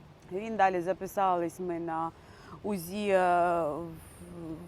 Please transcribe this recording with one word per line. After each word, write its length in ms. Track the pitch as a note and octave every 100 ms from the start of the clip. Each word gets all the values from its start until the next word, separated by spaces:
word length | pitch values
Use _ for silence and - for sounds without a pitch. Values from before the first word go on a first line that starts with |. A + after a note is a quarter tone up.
| - - -
Він 240 | F#3 A3+ G#3+
далі 240 | F#3+ F3+
записались 800 | E3+ F#3 F#3+ G#3 F#3+ F3 E3+ F3
ми 200 | F3+ E3
на 300 | E3+ D#3+ E3 - - - - D#3
узі, 460 | G3+ G3 E3+ G3+ G#3
е, 540 | F#3+ F3+ F3 F3 E3+
в-, 960 | D3+ D3 E3+ D#3+ - - F3 F3 D#3+ D#3+